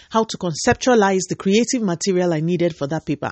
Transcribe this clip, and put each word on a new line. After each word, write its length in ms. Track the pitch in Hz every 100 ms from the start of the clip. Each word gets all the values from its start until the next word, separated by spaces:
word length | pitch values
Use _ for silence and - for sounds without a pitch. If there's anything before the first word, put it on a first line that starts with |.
| -
how 160 | 220
to 140 | 220 -
conceptualize 920 | 180 147 240 - 254 240 196 190 -
the 80 | 170
creative 460 | 196 208 240 254
material 500 | 202 165 202 180 180
I 80 | 156
needed 340 | 160 175 170
for 120 | 165 143
that 180 | 156
paper, 260 | - 143 -